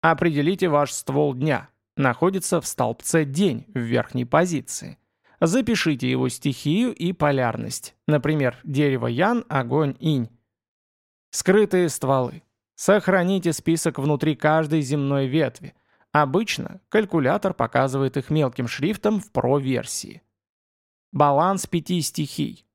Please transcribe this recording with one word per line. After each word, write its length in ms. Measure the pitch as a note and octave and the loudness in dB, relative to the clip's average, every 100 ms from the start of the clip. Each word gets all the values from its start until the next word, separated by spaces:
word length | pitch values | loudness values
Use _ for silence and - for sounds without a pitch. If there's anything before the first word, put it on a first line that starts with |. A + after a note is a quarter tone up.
Определите 680 | E3 D#3+ E3+ D3 D3 F#3+ F#3 | 2 2 0 2 0 0 2
ваш 240 | D3 C#3+ | 2 0
ствол 420 | - - C#3 D3 | -4 -4 0 0
дня. 340 | B2+ D3+ C3 - _ _ - | 0 -2 -2 -4 _ _ -2
Находится 640 | C3+ A#2+ F3+ F#3+ - E3+ | 0 2 0 0 -2 -2
в 60 | - | -4
столбце 560 | - A#2 A#2 - E3+ | -4 -4 -4 -2 0
«День» 420 | D3 C#3 G3 A2+ - | 0 0 0 0 -8
в 60 | C3 | -6
верхней 440 | A#2 A#2+ A#2 B2+ | -2 -2 -2 -4
позиции. 720 | B2 D3+ F3+ D#3+ - - - - _ _ _ _ | 0 2 2 -2 -6 -12 -12 -20 _ _ _ _
Запишите 680 | E3 A3+ A#3+ A3+ E3 C3+ B2+ | 2 2 2 0 0 0 0
его 200 | B2+ B2+ | 0 -2
стихию 680 | - C#3+ B2+ D3 F3 B3 | -2 -4 -2 0 0 0
и 180 | - E3+ | -2 -4
полярность. 840 | F#3 D3+ C3+ B2 A2+ A2+ - - _ - | 0 0 2 0 -2 -8 -10 -14 _ 0
Например, 500 | D3+ C#3+ D#3 C3 - | 0 2 0 0 -2
дерево 460 | - C#3 D3 C3 A#2+ | -6 0 2 2 -2
Ян, 360 | A#2+ F#3+ A#3+ - | 0 0 0 -2
огонь 480 | C#3+ A#2+ C#3 D3 C3 | -4 0 0 0 -2
Инь. 300 | D#3 C#3+ A2+ _ _ _ _ _ _ _ _ _ _ | 0 0 -2 _ _ _ _ _ _ _ _ _ _
Скрытые 580 | - - G3 G#3 F#3 F3 | -6 2 4 4 2 0
стволы. 560 | - C3 C3+ B2 E3 _ _ _ | 0 0 0 0 -6 _ _ _
Сохраните 760 | - - G3+ - F#3 F3+ G3 E3+ | -6 2 2 4 2 2 0 0
список 460 | D#3 - E3 E3+ C#3+ | -2 0 0 0 -2
внутри 360 | C#3 D3 D#3 | -2 0 0
каждой 460 | C#3+ D3+ D#3+ D#3 D#3+ | 0 2 2 2 0
земной 480 | C3+ D3 C#3 C#3 C3+ | 0 -2 0 0 0
ветви. 460 | D3 C#3+ - C#3+ _ _ _ _ | 0 0 -4 -20 _ _ _ _
Обычно 680 | D3+ C#3+ D#3 A3 - - - _ | 0 2 0 -2 -6 -8 -14 _
калькулятор 680 | G#3+ G3+ E3+ C3 F3 F#3+ | -2 0 0 2 0 -2
показывает 640 | - A#2 - C3+ C3+ C3+ C#3 | -2 0 2 0 0 -2 -2
их 120 | - | -2
мелким 380 | D3+ C3+ A#2+ A#2+ | 0 0 -2 -6
шрифтом 540 | - D3+ G#3+ G#3+ G#3+ | 0 0 2 0 0
в 100 | - | -2
про-версии. 920 | - B2 C#3+ C3 B2 A#2+ - - - _ _ _ _ _ _ _ _ _ | -2 2 0 0 -2 -4 -10 -10 -18 _ _ _ _ _ _ _ _ _
Баланс 540 | - D3 C#3 F3 G3 - | 2 4 4 2 0 -2
пяти 340 | F3 D#3 F3+ | -6 -2 -2
стихий. 680 | C#3+ - D3 - C#3+ - _ | -2 -4 -6 -4 -6 -6 _